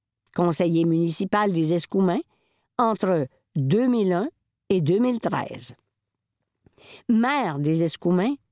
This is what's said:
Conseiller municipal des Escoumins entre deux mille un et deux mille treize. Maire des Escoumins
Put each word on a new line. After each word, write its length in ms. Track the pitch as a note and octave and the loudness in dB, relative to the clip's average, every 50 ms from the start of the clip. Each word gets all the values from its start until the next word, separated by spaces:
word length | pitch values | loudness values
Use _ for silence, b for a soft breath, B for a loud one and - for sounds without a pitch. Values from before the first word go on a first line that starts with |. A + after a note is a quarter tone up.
| _ _ _ _ _ _ - | _ _ _ _ _ _ -4
Conseiller 500 | - F3 F3 D#3+ - F#3 E3+ E3+ E3 E3+ | -2 0 0 0 0 0 0 2 2 2
municipal 680 | E3+ E3 E3 E3+ E3+ D#3+ - G3+ F#3+ - G#3 G#3 G#3 F#3 | 2 2 0 0 0 -2 -2 -4 -2 -2 0 0 0 0
des 220 | E3 D#3+ D#3 E3+ | 0 0 0 0
Escoumins 480 | E3+ - - - F#3+ G3 F3+ E3+ A#3+ F4 _ _ _ _ _ _ _ _ _ _ - | -2 -2 -2 -2 0 0 2 0 -2 -4 _ _ _ _ _ _ _ _ _ _ -2
entre 480 | B3 A3+ A3 - - F#3+ F#3 D#3+ C#3+ B2+ _ _ _ _ - | -2 0 0 0 0 0 0 0 -2 -4 _ _ _ _ -6
deux 300 | D#3+ C3+ C3 C#3+ G#3+ B3+ | -4 0 0 2 2 2
mille 260 | B3+ B3 A#3 G#3 F#3 F3+ | 2 2 2 0 0 0
un 160 | F3 G#3 D#4 - _ _ _ _ _ _ - | 0 -2 -4 -8 _ _ _ _ _ _ -2
et 120 | G3+ F#3 | 0 0
deux 180 | D#3 C3+ F3 G3+ | 2 2 2 2
mille 220 | B3 B3+ B3 A3+ | 2 0 -2 -2
treize. 540 | - - G3 D3 - - - - - - - _ _ _ _ _ _ _ _ _ _ _ _ _ _ _ _ _ _ B B B B B B B B B | -4 -4 -4 -4 -6 -6 -10 -12 -14 -14 -16 _ _ _ _ _ _ _ _ _ _ _ _ _ _ _ _ _ _ B B B B B B B B B
Maire 500 | A#3+ A3 A#3 B3+ C#4+ D4 B3+ F3+ D3 C#3 | 2 2 2 2 0 0 -2 -2 -2 -2
des 240 | C#3+ D3+ D#3+ E3 E3+ | 0 0 2 2 0
Escoumins 520 | E3 - - - F3 F3+ F3+ F#3 B3 C#4+ - _ _ | 0 -2 -2 0 0 2 2 2 0 -2 -4 _ _